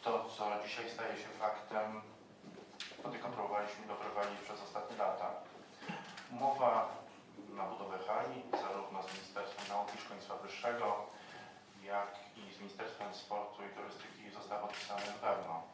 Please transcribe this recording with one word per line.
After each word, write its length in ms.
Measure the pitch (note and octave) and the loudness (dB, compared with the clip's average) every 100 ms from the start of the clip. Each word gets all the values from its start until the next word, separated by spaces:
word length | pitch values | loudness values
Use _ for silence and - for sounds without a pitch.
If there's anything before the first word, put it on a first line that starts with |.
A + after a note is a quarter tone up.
To, 80 | A#2+ A#2 A2+ | 6 4 2
co 100 | A2 G#2 G#2 | 2 2 2
dzisiaj 260 | G#2+ A2+ A#2 | 0 -2 -2
staje 260 | A2+ A2+ G2+ | 0 -2 -2
się 120 | G#2 | -4
faktem, 720 | - G#2+ - - G#2+ G#2+ G#2+ - - - - - - - - - - | 2 2 2 0 2 2 0 -6 -14 -16 -16 -14 -12 -14 -8 -8 -4
to 60 | - | -4
nie 100 | G#2 | -2
kontrolowaliśmy 680 | A#2+ G#2 G2+ G#2 G#2 G#2 | -2 0 4 4 4 0
i 40 | G#2 | -4
doprowadziliśmy 560 | G#2 G#2+ G#2 G2+ G2+ | -2 0 2 2 0
przez 180 | - G#2+ | -4 -6
ostatnie 340 | - - - - | -2 -2 -2 4
lata. 320 | - - - - - - - - - - - - - | 4 6 2 0 -6 -12 -14 -12 -4 -4 -4 -10 -8
Umowa 560 | B2+ C3+ C3 B2 - - - - - - - - | 4 6 8 8 8 6 0 -8 -14 -16 -14 -10
na 160 | - | -2
budowę 340 | - - G2 F#2+ - | -2 -2 -2 -2 2
hali, 360 | G#2+ B2+ B2+ - - | 4 4 0 0 2
zarówno 400 | - F#2+ F#2+ F#2 | 2 0 -2 -2
z 100 | - | -2
Ministerstwem 560 | F#2+ - - - - - | -4 -4 -4 -2 -4 0
Nauki 280 | G2+ G#2 - | 2 2 -2
i 40 | |
Szkolnictwa 360 | - G2 - - | -6 -8 -6 -6
Wyższego, 720 | G2+ - A#2+ A#2 G#2+ - - - - - - - - G2 | -4 0 2 4 4 4 0 -6 -12 -12 -12 -14 -16 -14
jak 260 | G2 G2+ G2+ - - A2+ | 2 2 2 -2 -10 -10
i 180 | G2+ | -10
z 40 | F#2+ | -10
Ministerstwem 560 | G2+ F#2+ F2+ F#2 - | -10 -6 -6 -4 -4
Sportu 440 | - - G#2 G#2+ - C#3+ | -6 -2 0 0 -4 -8
i 80 | G3+ | -6
Turystyki, 540 | G#2 G#2 - - G2+ | -8 -8 -10 -10 -10
została 300 | G#2 G#2 G#2 | -10 -2 0
podpisana 400 | G#2 - - G#2 | 0 -2 -2 0
już 200 | G#2 G#2 | 0 0
dawno. 420 | A2 G2 F2 D#2+ - | 4 4 2 -2 -4